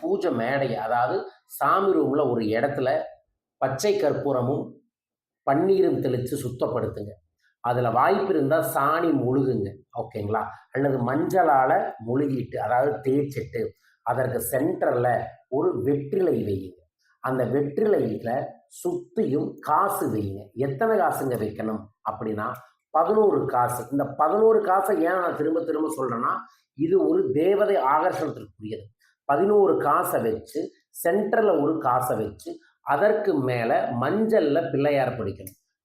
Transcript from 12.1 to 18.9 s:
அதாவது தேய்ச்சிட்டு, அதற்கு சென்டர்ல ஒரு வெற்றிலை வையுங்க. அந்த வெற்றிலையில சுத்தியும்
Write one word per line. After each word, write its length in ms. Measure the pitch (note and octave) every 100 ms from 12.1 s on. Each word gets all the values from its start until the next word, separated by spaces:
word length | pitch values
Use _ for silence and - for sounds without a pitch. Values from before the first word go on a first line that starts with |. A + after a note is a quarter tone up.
| B2+ C#3+ C3 - A#2+
அதாவது 540 | G#2+ B2 C#3+ - C3+
தேய்ச்சிட்டு, 560 | C#3 - - - A#2 G#2+ - _ _
அதற்கு 440 | - B2 B2+ A#2+ -
சென்டர்ல 720 | C3+ D#3 F#3+ D#3+ B2 B2 A2+ - - -
ஒரு 320 | C3+ F3 -
வெற்றிலை 640 | B2 C#3+ C#3+ F#3+ F3+ A#2+
வையுங்க. 380 | G#2 F#2+ F#2 - _ _ _ _
அந்த 260 | B2 C3 A#2
வெற்றிலையில 1000 | C3+ C#3+ - G#3+ F3 A#2 G#2 A2+ B2+ - - _
சுத்தியும் 920 | - F3+